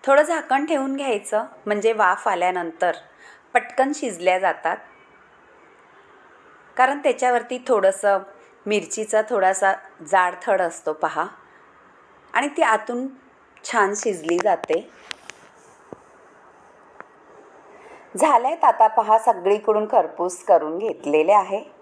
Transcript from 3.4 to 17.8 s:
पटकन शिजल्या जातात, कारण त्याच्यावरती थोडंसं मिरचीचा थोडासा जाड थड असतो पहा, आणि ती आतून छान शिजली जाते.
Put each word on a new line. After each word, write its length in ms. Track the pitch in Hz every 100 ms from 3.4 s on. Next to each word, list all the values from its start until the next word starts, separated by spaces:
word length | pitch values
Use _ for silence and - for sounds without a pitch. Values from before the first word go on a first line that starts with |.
| _
पटकन 380 | 247 - - 269 294
शिजल्या 440 | 262 170 180 185
जातात, 380 | 185 - 160 180 - - - - _ _ _ - - _ _ - _ - - - - - - -
कारण 220 | 254 285
त्याच्यावरती 640 | 285 240 254 240 226 254 247
थोडंसं 520 | 226 190 190 208 196 190 - - _ -
मिरचीचा 560 | 208 - - 214 214 220
थोडासा 440 | 202 185 190 196 196 - - 160
जाड 260 | 190 180 180
थड 200 | - 190
असतो 320 | 175 165 -
पहा, 320 | 156 165 156 185 - - _ _ _ _ _ _ _ _
आणि 140 | 220 285
ती 140 | 285
आतून 460 | 277 214 214 240 269 - _ _ _ _
छान 300 | - 233 196 208
शिजली 420 | 226 180 160 170
जाते. 480 | 208 170 - 160 - - - - - - - _ - _ - - _ - - _ - _ _ _ _ _ - _ _ - - - - -